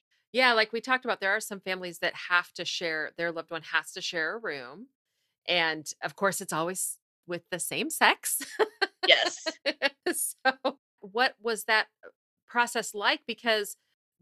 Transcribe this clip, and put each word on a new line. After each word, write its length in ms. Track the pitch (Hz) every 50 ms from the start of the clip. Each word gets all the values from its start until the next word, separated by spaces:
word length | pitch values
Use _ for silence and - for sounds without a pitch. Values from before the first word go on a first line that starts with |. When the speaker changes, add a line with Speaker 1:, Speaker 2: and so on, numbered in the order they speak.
| _ _ _ _ _ _
Speaker 1:
Yeah, 200 | - 247 262 247
like 200 | 233 220 220 220
we 80 | - 226
talked 240 | - 262 262 254 254
about, 160 | 233 208 -
there 140 | 196 190 202
are 60 | 220
some 200 | - - 208 190
families 380 | - 196 185 185 180 180 170 -
that 140 | 180 170 -
have 380 | - - - 180 175 - - -
to 100 | - 175
share, 480 | - - - 180 165 160 156 151 - -
their 160 | - 170 170
loved 180 | 160 165 160 -
one 120 | 170 160
has 300 | 156 - - 160 156 -
to 80 | - 190
share 340 | 170 - 185 170 160 160 196
a 40 | 233
room. 500 | 226 185 147 139 123 123 143 185 254 - _ _ _ _ _ _ _ _ _ _ -
And, 460 | - 175 175 165 160 156 156 147 - - -
of 120 | - 151 -
course, 240 | - 202 196 175 -
it's 120 | 196 -
always 460 | 175 156 165 175 190 - - - - - _ _ _ _ _
with 220 | 170 175 170 - -
the 80 | 180 170
same 280 | - - 135 156 233 320
sex. 500 | - - 233 208 403 - - - - - 277 - - -
<laughs> 320 | 427 427 - - 392 - _ _ - 359
Speaker 2:
Yes. 340 | 151 127 - 349 - - - 320 - - - - - - 262 277 - _ - 370
Speaker 1:
So 680 | - - - - - _ - 262 262 - - 269 269 _ _ _ _ _
what 340 | - 196 190 233 262 - - _
was 240 | 208 233 226 202 -
that 240 | - 220 214 - - _ _ - 85 _ _ _ _ _ _ _
process 480 | - - 240 240 233 - 233 208 - -
like? 280 | 208 202 247 302 302 _
Because 500 | - 226 - - 233 220 214 208 - - _ _ _ _ _ _ _ _ _